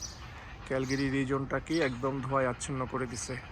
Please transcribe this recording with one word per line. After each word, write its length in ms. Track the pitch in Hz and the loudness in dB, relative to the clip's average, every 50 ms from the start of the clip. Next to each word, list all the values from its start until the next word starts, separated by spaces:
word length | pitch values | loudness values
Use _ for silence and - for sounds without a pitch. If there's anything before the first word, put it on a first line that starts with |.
| - - - - - - - - - - - - - - | -10 -10 -10 -10 -12 -12 -12 -12 -12 -12 -12 -12 -4 0
ক্যালগেরি 420 | 135 131 131 131 139 135 143 135 | 0 0 2 2 2 2 2 2
রিজনটাকে 680 | 131 139 135 127 139 135 135 127 - 135 - - 160 170 | 4 2 2 2 2 0 2 0 -2 -2 0 2 2 4
একদম 420 | 151 131 123 120 135 135 139 139 | 4 4 2 0 0 0 0 0
ধোঁয়ায় 280 | 123 135 139 135 131 123 | 0 2 4 4 4 4
আচ্ছন্ন 360 | 120 - - - 139 131 127 | 2 0 -2 -4 -2 -2 -2
করে 220 | 117 - 123 131 120 | 0 0 -2 -2 -2
দিছে 300 | 120 113 - - 127 127 - - | -4 -6 -4 -4 -6 -6 -6 -10